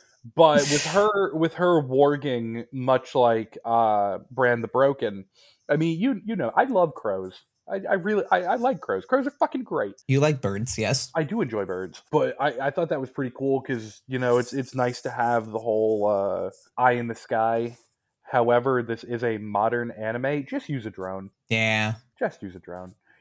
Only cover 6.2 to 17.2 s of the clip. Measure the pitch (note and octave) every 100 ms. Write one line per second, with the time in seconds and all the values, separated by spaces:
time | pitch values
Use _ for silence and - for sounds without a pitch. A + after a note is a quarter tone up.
6.2 | G#3 A3 A#2+ - C4 G#3+ F3 - A2 F#2+
7.2 | F#2 - _ _ - F#3+ E3 G3 F3 G#3
8.2 | - F#3 F3 G3+ A#3+ A3 - F#3+ - C4+
9.2 | C4+ - D#4 C4+ A3+ D#3 G#2 - - C3+
10.2 | D3+ C#3 G2+ G2 A2+ - G#2+ B2+ - E3
11.2 | D3+ A3 D3+ G#2+ F#2+ F#2 F#2+ - - D3+
12.2 | C3 - D3 - C#3 D#3+ E3+ D#3 C3 -
13.2 | C3 - C3+ C3+ C3+ B2+ A2 - - B2+
14.2 | B2+ A#2+ B2 C#3 B2+ B2+ B2 B2 C3 A#2+
15.2 | A#2+ A#2 A2 A2 A2+ A2 A2 A2 G#2 G2+
16.2 | G2 F#2 F#2 - - - B2+ B2 A#2 A2+